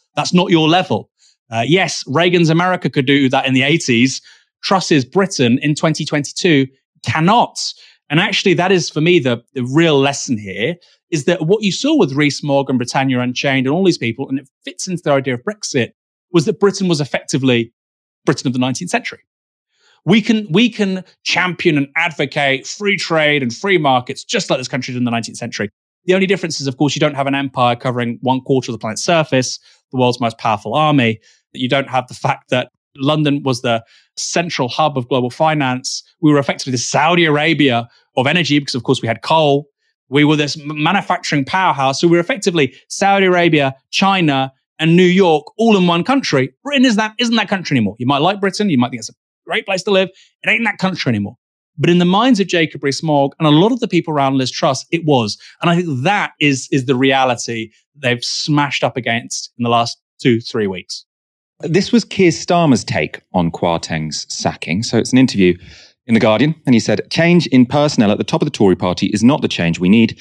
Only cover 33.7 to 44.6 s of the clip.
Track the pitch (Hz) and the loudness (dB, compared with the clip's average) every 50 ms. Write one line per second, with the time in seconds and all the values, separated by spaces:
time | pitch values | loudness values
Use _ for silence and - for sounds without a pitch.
33.7 | 117 113 113 _ _ _ _ _ _ - - - - 175 170 175 - - 139 123 | -2 -2 -4 _ _ _ _ _ _ -12 -10 -4 -4 -4 -4 -4 -4 -4 -4 -4
34.7 | - - 156 151 143 135 123 - 143 131 123 123 123 - 160 156 156 151 139 127 | -2 -2 -2 0 0 -4 -6 -2 -2 -2 -2 -2 -2 -2 0 0 0 0 0 -2
35.7 | 127 127 127 - - - - _ _ _ - 151 151 143 139 - 190 165 - 139 | -2 -4 -6 -8 -10 -10 -14 _ _ _ 2 4 4 4 2 0 -4 -6 -6 -6
36.7 | 127 120 - - - 135 143 160 175 175 170 160 147 147 151 165 165 151 151 135 | -4 -4 -4 -2 0 0 2 2 2 2 2 2 2 2 2 0 2 2 2 2
37.7 | 120 117 117 120 _ _ _ _ _ - 123 139 160 180 170 135 147 147 143 - | 2 0 -4 -6 _ _ _ _ _ -2 0 0 0 0 0 0 0 0 0 -2
38.7 | - 127 120 - - - - 113 113 113 - - 160 160 160 147 139 143 151 - | -8 -8 -2 -2 -2 -2 0 -4 -6 -6 -2 0 0 2 4 2 2 0 -2 -6
39.7 | _ _ _ _ _ _ _ _ 127 147 147 147 156 147 147 143 - 156 143 147 | _ _ _ _ _ _ _ _ 2 2 4 4 4 2 0 -4 -6 -10 -10 -10
40.7 | 156 151 151 165 185 202 175 - 180 175 - - - 147 135 - - 185 190 175 | -6 -2 0 0 0 0 0 -2 -4 -4 -4 -2 -2 -2 -2 0 -2 0 2 2
41.7 | 151 135 135 135 135 - - 170 170 170 170 - 262 202 - 202 175 170 139 123 | 0 2 0 -2 0 2 2 4 4 4 2 0 -4 -2 -2 -2 0 2 0 0
42.7 | - - _ _ - - 196 196 196 196 196 185 180 175 175 170 156 151 143 143 | -2 -10 _ _ -6 -2 2 2 4 4 4 4 4 4 4 4 4 2 2 0
43.7 | - - _ _ - - 202 196 196 190 170 151 139 135 131 131 - _ | -2 -6 _ _ -2 0 2 2 2 2 2 2 2 0 -2 -4 -6 _